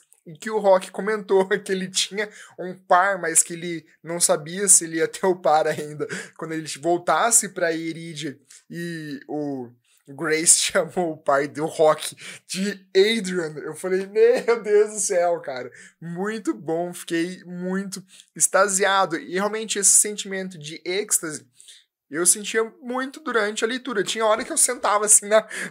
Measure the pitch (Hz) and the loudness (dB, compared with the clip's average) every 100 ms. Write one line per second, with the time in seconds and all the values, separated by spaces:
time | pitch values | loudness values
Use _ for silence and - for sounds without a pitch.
0 | _ _ - 156 220 220 196 185 190 - | _ _ -20 -14 -6 0 4 4 2 -8
1 | 196 220 196 196 190 202 196 190 185 - | -4 -4 2 2 2 -2 -2 -4 -4 -4
2 | - 196 208 - - - 180 180 - 180 | -4 -4 -8 -8 -20 -12 -12 -8 2 4
3 | 196 190 165 156 - 170 175 165 - _ | 4 0 0 0 0 -4 -8 -8 -10 _
4 | 156 170 170 170 151 185 202 - 165 160 | -8 -2 2 0 -2 -4 4 4 4 -2
5 | 156 - 196 180 175 151 156 151 151 151 | -2 0 0 2 4 4 2 -2 -6 -8
6 | 143 185 - - 160 160 151 139 156 175 | -8 -8 -12 -12 -8 -6 -8 -4 0 0
7 | 175 160 226 233 202 - 170 165 165 160 | 2 2 4 2 2 -2 -2 -2 -4 -8
8 | 165 151 151 123 _ - - 165 170 165 | -10 -8 -10 -10 _ -20 -14 -10 -8 -8
9 | 151 139 - 147 147 135 120 120 _ _ | -10 -12 -8 -6 -4 -6 -8 _ _ _
10 | - 139 160 156 170 - - 202 160 190 | -20 -6 0 2 4 2 4 0 0 -2
11 | 175 151 - 139 147 123 156 - 156 151 | -2 -2 0 2 2 -4 -4 4 4 4
12 | - - - - - 180 202 190 _ 190 | 0 -12 -16 -18 -10 -4 -4 -4 _ 4
13 | 208 226 185 180 156 151 - 151 185 185 | 4 4 -2 -4 -4 -6 -10 -8 -2 -2
14 | 196 208 233 254 - 233 208 208 214 214 | 0 4 6 6 4 0 4 4 4 0
15 | - 180 175 170 - 127 131 - - _ | 0 2 2 0 -4 -10 -10 -14 -20 _
16 | 165 170 202 220 196 226 151 165 175 175 | -12 -6 -4 -4 -4 -6 -2 -2 -4 -8
17 | - 165 170 185 170 180 185 190 196 190 | -6 -2 -4 -6 -14 -8 -4 -4 -4 -10
18 | - - - - - 185 202 190 196 196 | -14 -20 -16 -4 0 4 2 2 2 4
19 | 185 156 110 175 208 214 220 208 202 - | 2 -2 -4 -4 -2 -4 -6 0 4 4
20 | 208 202 202 190 185 175 147 160 170 190 | 2 -2 -8 -6 -8 -10 -14 -12 -6 -4
21 | 214 - 165 139 123 _ - - _ _ | -2 -4 -4 -10 -14 _ -20 -20 _ _
22 | _ 143 175 214 202 226 226 - 254 254 | _ -2 0 0 0 -2 -2 -6 -8 -6
23 | 262 311 311 226 208 220 226 254 254 208 | -6 -8 -4 0 0 -2 -2 -2 -4 -4
24 | 180 220 220 226 262 311 - 247 220 208 | -2 0 2 2 0 0 0 2 0 2
25 | 208 - 202 214 214 - 185 | 4 4 6 2 2 -8 -10